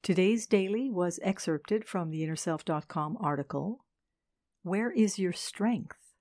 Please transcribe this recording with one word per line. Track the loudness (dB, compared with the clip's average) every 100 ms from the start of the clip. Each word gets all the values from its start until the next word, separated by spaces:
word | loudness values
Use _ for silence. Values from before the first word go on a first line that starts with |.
Today's | 2 4 6 4 4
daily | 2 2 0 0
was | 0 0 0
excerpted | -2 -2 -2 -2 0 -2
from | 0 -4 -4
the | -2
inner | -2 -2
self | -2 -2
dot | -2 -4 -2
com | -4 -4 -2
article, | -2 -2 -2 -4 -4 -8 _ _ _ _ _ _ _ _
Where | -4 -2 0
is | 2 2 4
Your | -2
Strength? | -2 -8 -2 0 0 -4 -16 _ _